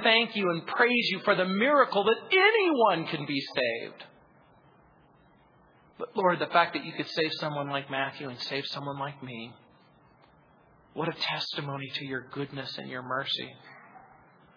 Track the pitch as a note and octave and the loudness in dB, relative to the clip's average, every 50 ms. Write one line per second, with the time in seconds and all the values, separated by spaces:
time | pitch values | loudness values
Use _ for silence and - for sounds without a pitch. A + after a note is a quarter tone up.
0 | - A#3 A3 A3+ A#3 A3 - G#3 G3 F3+ E3+ E3 - - - - B3 A#3 B3 A#3+ | 4 6 6 6 4 2 0 0 0 0 0 -2 -4 -2 2 4 4 6 4 4
1 | A3+ - F#3+ F#3 - G#3 G3+ F3 F#3 F#3 F#3+ G3+ A3+ C#4 D4 C#4+ B3+ - - G3+ | 2 0 -2 0 2 2 4 4 2 2 2 2 4 6 6 6 6 4 4 2
2 | G3 G#3 A3+ - - - F#4 F#4+ F#4 G#4 A4+ A4+ F#4+ F4 D#4 B3 A3+ G#3 F3+ E3 | 4 4 2 2 2 2 4 6 6 6 6 6 4 4 4 4 6 4 4 4
3 | D#3+ - D#3+ D3+ C#3+ C#3 C#3+ C3+ - - - C#3+ B2+ A#2 A2+ A#2 G#2+ G#2+ - - | 0 -2 -4 -6 -4 -4 -4 -4 -4 -4 -2 -2 0 0 -2 -4 -6 -10 -12 -16
4 | - - - _ _ _ _ _ _ _ _ _ _ _ _ _ _ _ _ _ | -20 -20 -20 _ _ _ _ _ _ _ _ _ _ _ _ _ _ _ _ _
5 | _ _ _ _ _ _ _ _ _ _ _ _ _ _ _ _ _ _ _ - | _ _ _ _ _ _ _ _ _ _ _ _ _ _ _ _ _ _ _ -12
6 | E3 - - G#3+ F#3+ F3+ F3 D3+ D3+ C#3+ - F3 E3+ E3 - D3+ - D#3+ D#3 - | -12 -8 -2 0 2 2 2 2 0 2 4 4 4 4 0 -4 -8 -8 -8 -8
7 | D3 - - F3 D#3+ D#3 - - E3 D#3 D3 C#3+ C#3+ C#3+ C#3+ C#3 C#3 C#3 C#3 C3+ | -8 -4 -2 -2 -2 -2 -2 -4 -6 -4 -4 -4 -4 -4 -4 -4 -4 -4 -4 -2
8 | C3+ C#3 C#3 - D3 C3+ B2 A#2+ - - C#3 C3+ C#3 - - C#3+ C#3 C#3+ C#3 C#3 | -2 -4 -4 -8 -10 -10 -10 -10 -8 -6 -6 -6 -6 -6 -8 -8 -8 -8 -6 -6
9 | C#3 C#3+ C#3+ - C3 C3 B2 A2+ A2+ A#2+ B2 - - _ _ _ _ _ _ _ | -6 -8 -8 -10 -12 -12 -10 -10 -12 -12 -14 -18 -20 _ _ _ _ _ _ _
10 | _ _ _ _ _ _ _ _ _ _ _ _ _ _ _ _ _ _ - - | _ _ _ _ _ _ _ _ _ _ _ _ _ _ _ _ _ _ -8 -6
11 | D#3+ E3 D#3 - - - D#3+ D#3 - - - - D3 C#3 C#3 C#3 C#3 B2+ B2 - | -4 -4 -4 -4 -4 -4 -4 -4 -6 -6 -6 -8 -6 -6 -6 -8 -8 -8 -8 -8
12 | C#3+ C3+ C3 B2+ B2+ - - C#3 C#3+ C#3 C#3+ C#3 C3 B2+ - - C3+ C3+ C3 B2+ | -8 -6 -6 -8 -8 -8 -8 -8 -8 -6 -8 -10 -10 -10 -10 -10 -10 -10 -10 -10
13 | B2+ B2+ B2+ C3 C3+ - - - C3 B2+ B2+ - - - - - - - - - | -8 -6 -4 -4 -4 -2 -4 -4 -6 -8 -12 -16 -20 -20 -20 -20 -20 -20 -20 -20
14 | - - - - - _ _ _ _ - _ | -20 -20 -20 -20 -20 _ _ _ _ -20 _